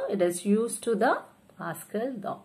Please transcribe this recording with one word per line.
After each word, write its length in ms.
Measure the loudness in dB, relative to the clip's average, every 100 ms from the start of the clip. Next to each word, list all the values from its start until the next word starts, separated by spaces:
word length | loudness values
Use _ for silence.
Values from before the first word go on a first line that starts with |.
| 2
it 120 | 2
is 240 | 2 2 2
used 380 | 4 2 -2
to 120 | 0 2
the 260 | 4 2 -2 _ _ -12
Pascal 560 | -10 -10 -6 -4 -4 -6
law. 200 | -8 -10